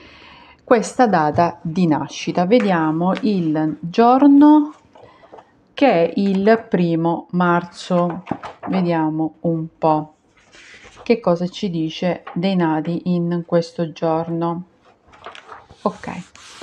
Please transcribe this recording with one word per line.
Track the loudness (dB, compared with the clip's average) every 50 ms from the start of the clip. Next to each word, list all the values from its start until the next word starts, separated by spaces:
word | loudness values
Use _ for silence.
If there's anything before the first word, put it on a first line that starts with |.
| -20 -20 -20 -20 -20 -20 -20 -20 -20 -20 -20 _ _
questa | 0 0 2 2 -4 0 0 2
data | 2 2 2 2 0 2 0 0 0 -2 -6
di | -10 -6 -2 0 2
nascita. | 2 2 0 -2 -8 -10 -10 -8 -4 -2 -2 0
Vediamo | 2 2 2 2 2 0 0 0 0 0 0 0 0 -2 0
il | -2 -2 0 0 0 0 0 0 0 -2 -4 -6
giorno | -10 -4 0 2 4 4 6 6 6 6 8 8 8 8 8 6 4 0 -6 -16 _ _ _ -20 -20 -20 _ _ -20 _ -20 -20 -20 _ _ _ _ _ _
che | 0 2 2 4 2 2
è | 0 0
il | -2 0 0 0 2 2 2 2 2 0
primo | -2 0 0 2 2 0 0 0 -2 -2 -4 -6 -6
marzo. | -2 0 2 2 2 0 0 -4 -14 -18 -6 -2 0 0 0 0 -4 -8 -8 -8 -8 -8 -8 -16 -18 -14 -8 -4
Vediamo | -2 -2 0 0 0 0 -2 -2 -2 -4 -4 -6 -6 _
un | -4 -4 -2 -2 -6 -8 -8
po' | _ 0 0 0 0 -2 -8 _ _ _ _ _ _ _ _ _ -20 -20 -20 -20 -20 -20 -20 -20 -14
che | -2 -2 -2 0
cosa | 0 -2 -2 0 -2
ci | -6 -6 -6 -8 -6
dice | -4 -4 -4 -6 -6 -4 -4 -4 -4 -4 -8 -10
dei | -8 -4 -2 -2 0
nati | 0 0 0 -2 -2 -4 -4 -6 -4 -4 -2 -2
in | -2 -2 -2 -4 -6 -4
questo | -2 -2 -2 -2 -2 -6 -8 -8 -8
giorno. | -6 -6 -4 -2 -2 -2 -4 -4 -6 -4 -4 -4 -6 -8 -10 -14 _ _ _ _ _ _ _ _ -20 -20 -20 -20 -20 -20 -20 -20 -20 -20 -20 _ -20 _
Ok. | -8 -8 -8 -6 -14 -14 -14 -14 -16 -18 _ -20 -20 -20 -20 -20